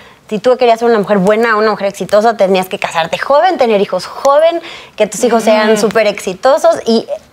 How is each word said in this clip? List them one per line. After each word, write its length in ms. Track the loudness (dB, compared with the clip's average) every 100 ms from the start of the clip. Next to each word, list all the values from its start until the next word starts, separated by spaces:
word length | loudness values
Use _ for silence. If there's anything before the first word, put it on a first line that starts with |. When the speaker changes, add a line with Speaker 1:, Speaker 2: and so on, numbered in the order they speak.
| -20 -20 -8
Speaker 1:
si 80 | -4
tú 180 | 0 2
querías 220 | 2 2
ser 80 | 2
una 100 | 0
mujer 180 | 2 0
buena, 380 | 2 2 0 0
una 160 | 0
mujer 160 | -2 -4
exitosa, 500 | -6 -2 2 2 2
tenías 320 | 2 0 -2
que 80 | -6
casarte 400 | -6 -4 -4 -4
joven, 400 | 0 2 2 2
tener 240 | 0 0
hijos 240 | 0 -4 -8
joven, 560 | -4 0 2 2 0 -8 -18 -12 -4
que 120 | -4
tus 160 | -2
hijos 200 | 0 0
sean 280 | 2 2 2
Speaker 2:
Ujú. 100 | 2
Speaker 1:
súper 240 | 0 0 0
exitosos 680 | -2 -8 -2 0 2 2 0 0
y, 220 | -2 -2 -10 -14